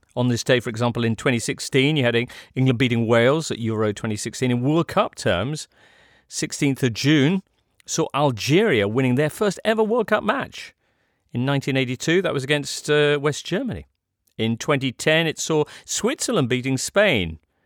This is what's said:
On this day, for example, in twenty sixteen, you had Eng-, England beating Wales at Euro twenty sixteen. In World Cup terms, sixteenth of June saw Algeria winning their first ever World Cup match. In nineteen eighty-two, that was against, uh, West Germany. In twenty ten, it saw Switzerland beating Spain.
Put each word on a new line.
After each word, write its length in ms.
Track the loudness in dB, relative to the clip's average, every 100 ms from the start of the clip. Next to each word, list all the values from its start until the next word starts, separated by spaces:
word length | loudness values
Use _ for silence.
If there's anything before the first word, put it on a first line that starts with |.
| _ -2
On 120 | 0
this 160 | 0
day, 160 | 2 2
for 100 | 0
example, 340 | -2 -2 0
in 120 | -2 0
twenty 240 | 0 -2
sixteen, 580 | -2 -6 -2 2 2 2
you 60 |
had 120 | 2 0
Eng-, 120 | -2 -8 -10
England 240 | 0 2 4
beating 300 | 2 2 4
Wales 420 | 4 4 2 0
at 80 | -6
Euro 320 | -4 0 0
twenty 240 | -2 -4 -6
sixteen. 360 | -6 -4 -2
In 100 | 0
World 260 | 2 0 0
Cup 280 | 0 -2 -2
terms, 520 | 0 0 0 -6 -10 _ _ _ _ _ -14
sixteenth 560 | -8 -6 -2 0 2
of 100 | 0
June 480 | 0 2 4 4 2 -4 _ _ _ -8
saw 200 | -4 -2
Algeria 720 | 0 0 0 0 2 4 2 2
winning 280 | 2 2 2
their 140 | 0
first 280 | 0 -2 -2 -2
ever 160 | 0
World 240 | 0 0 0
Cup 160 | 0
match. 520 | 0 -4 -4 -12 -18 _ _ _ _ _ _
In 120 | -4 0
nineteen 300 | 0 0 0
eighty-two, 460 | 0 -2 0 0
that 120 | 0
was 100 | -2
against, 480 | -2 -2 -2 -6 0
uh, 260 | 2 2 2
West 240 | -2 -4
Germany. 440 | -4 -4 -4 -8 -10 _ _ _ _ -4
In 180 | -2 -2
twenty 360 | 0 0 -2
ten, 340 | -2 0 2 2
it 140 | -2
saw 240 | -2 0 0 -6
Switzerland 640 | -10 -4 -2 -2 -2 0 2
beating 300 | 0 -2 -4
Spain. 640 | -2 2 2 2 -2 -6 _ _